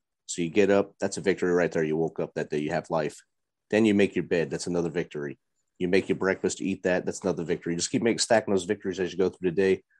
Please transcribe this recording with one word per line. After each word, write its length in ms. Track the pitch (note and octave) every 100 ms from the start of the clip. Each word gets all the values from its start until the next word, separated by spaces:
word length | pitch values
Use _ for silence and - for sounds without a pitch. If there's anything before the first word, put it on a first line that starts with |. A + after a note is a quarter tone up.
| _ _ -
So 140 | -
you 80 | E2+
get 200 | F2+ G2
up, 240 | G2+ G2+ _
that's 180 | G2 G2
a 40 |
victory 300 | F#2+ F2 F2+
right 200 | F2 E2
there. 120 | E2+
You 140 | D#2 D#2
woke 220 | D#2+ -
up 140 | E2 E2
that 140 | D2
day, 100 | D2+
you 120 | D2+
have 180 | E2 -
life. 280 | E2 D2+ - _ _ _ _ _
Then 160 | G#2+ A2
you 80 |
make 220 | G2+ G2 F#2
your 80 |
bed, 280 | E2+ F2+ -
that's 160 | - -
another 220 | F2 E2+
victory. 500 | D#2 E2 D2+ C#2+ C#2+ _ _ _ -
You 80 | F2+
make 220 | F#2+ F#2
your 60 | F#2
breakfast, 460 | F#2+ F#2 - -
eat 220 | F#2 F#2
that. 220 | F#2 F2+ F#2
That's 160 | -
another 220 | F#2+ E2+
victory. 320 | D#2+ E2+ F2 E2+
Just 160 | -
keep 100 | C3
making, 180 | A2+ G2+
stacking 340 | - A2 G#2
those 120 | G2 F2+
victories 340 | G#2 G2 F2+
as 120 | F2+
you 60 | F2
go 120 | F#2
through 220 | - F3+
the 40 | E2+
day, 280 | F#2+ F#2 -